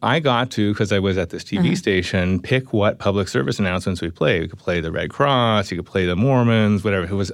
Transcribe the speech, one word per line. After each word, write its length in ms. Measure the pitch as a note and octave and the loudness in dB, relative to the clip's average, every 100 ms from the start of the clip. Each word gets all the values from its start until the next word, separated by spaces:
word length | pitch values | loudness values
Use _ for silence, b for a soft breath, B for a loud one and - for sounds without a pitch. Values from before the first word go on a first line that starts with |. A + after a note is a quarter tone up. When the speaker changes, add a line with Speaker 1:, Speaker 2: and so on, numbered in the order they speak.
Speaker 1:
I 160 | A2 D3 | 0 0
got 320 | D3+ A#2+ B2+ | 2 0 0
to, 220 | - G#2 | -2 0
'cause 160 | G#2 G2+ | 0 0
I 80 | G2+ | 2
was 180 | G2 F#2 | 2 0
at 140 | E2+ | -2
this 140 | E2+ | -6
T 140 | - G2+ | -6 0
V 100 | F3 | 2
Speaker 2:
Uh-huh. 80 | - | 2
Speaker 1:
station, 640 | - F#2+ F2 F#2+ F2+ F#2 | 0 0 0 0 0 0
pick 320 | - B2+ C3 | 0 -2 0
what 260 | A2 G2+ - | 0 2 2
public 300 | G2+ G2 F#2+ | 0 0 0
service 320 | C3 C3 D#3+ | -2 -2 -2
announcements 400 | G2 F2+ G2 F2+ | -2 -2 -2 -4
we 80 | E2+ | -6
play. 300 | - D2+ F#2+ | -2 0 0
We 80 | E2 | -2
could 100 | - | -8
play 220 | - F2 | -4 -2
the 100 | E2 | -2
Red 200 | E2 D#2+ | -4 -6
Cross, 600 | - C#3+ C3 A#2 G#2+ G2 | 0 2 2 2 2 0
you 60 | F2 | -6
could 100 | - | -4
play 200 | G2 F2+ | -2 0
the 100 | F2 | 2
Mormons, 680 | B2+ C3 A#2+ A2+ G#2+ G2+ | 2 2 4 4 4 2
whatever. 220 | G2+ G2 | 0 -2
If 80 | F2+ | -2
it 20 | |
was 160 | G2 F#2+ | -2 -4